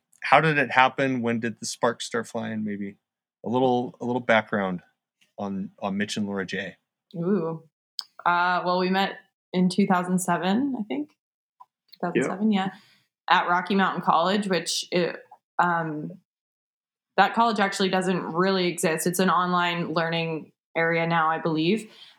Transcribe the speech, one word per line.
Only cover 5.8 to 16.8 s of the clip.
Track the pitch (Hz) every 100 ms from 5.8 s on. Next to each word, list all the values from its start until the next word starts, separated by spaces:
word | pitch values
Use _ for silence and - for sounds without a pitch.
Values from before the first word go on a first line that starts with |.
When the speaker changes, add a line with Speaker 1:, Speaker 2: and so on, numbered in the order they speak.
| 101 101
Speaker 1:
Mitch | 101 110
and | 101
Laura | 98 92
J. | 92 95 - _ _ _ 170
Speaker 2:
Ooh. | 170 196 165 160 - _ _ - - - 175
Uh, | 175 180 180 175
well, | 180
we | 185
met | 190 196 - - _ _
in | 185 180
two | 202 196
thousand | 180 180 180
seven, | 180 170 180 220 285 247
I |
think. | 208 277 294 _ _ _ _ _ _ _ _
Two | -
thousand | 175 147
seven, | 139 190 220
Speaker 3:
Yep. | 196 190
Speaker 2:
yeah. | - - _ _ _ -
At | 175 170
Rocky | 180 180 196
Mountain | 180 175
College, | 185 156 180 208 202
which | 170 - - -
it, | 175 160 - - - _ -
um, | 175 170 160 151 170 190 _ _ _ _ _ _